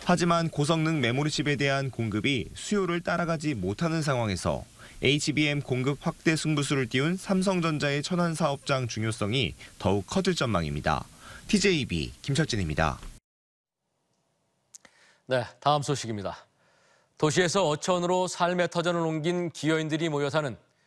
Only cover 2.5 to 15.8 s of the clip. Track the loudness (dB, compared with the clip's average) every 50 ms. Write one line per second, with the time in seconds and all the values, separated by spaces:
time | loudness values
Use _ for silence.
2.5 | -10 -10 -6 -2 0 0 0 0 -2 -2 -2 -2 0 0 0 -2 -2 -2 -2 -2
3.5 | -2 -2 -2 -4 -2 0 -2 0 0 0 0 0 0 0 0 0 -2 -2 -2 -2
4.5 | -2 -2 -4 -10 -18 -20 -20 -20 -8 0 2 2 2 2 2 0 0 2 2 2
5.5 | 0 -2 -2 -2 -2 0 0 -2 -2 -2 -2 -6 -4 -2 0 0 2 2 0 0
6.5 | 0 0 0 0 0 0 0 0 0 0 0 0 0 -2 -2 0 0 2 2 2
7.5 | 2 0 0 0 0 0 0 0 -2 -2 -2 -2 0 0 0 0 0 0 0 0
8.5 | 0 -2 -2 -2 0 0 0 -2 -4 -2 -2 -2 -2 -2 -2 0 0 0 0 0
9.5 | -4 -8 -16 -20 -10 -4 0 2 2 0 0 -2 -2 0 2 2 0 0 0 0
10.5 | 0 0 0 -2 -2 -2 0 0 0 0 -2 -6 -14 -20 -20 -18 -18 -16 -6 0
11.5 | 2 4 4 4 4 2 2 0 -2 -2 -4 -4 -8 -10 -6 -4 0 0 0 0
12.5 | 0 -2 0 0 2 2 2 2 0 -2 -8 -14 -16 -18 _ _ _ _ _ _
13.5 | _ _ _ _ _ _ _ _ _ _ _ _ _ _ _ _ _ _ _ _
14.5 | _ _ _ _ -20 -20 _ -20 _ _ _ _ _ _ _ -2 0 0 0 -2
15.5 | -6 -2 2 4 4 4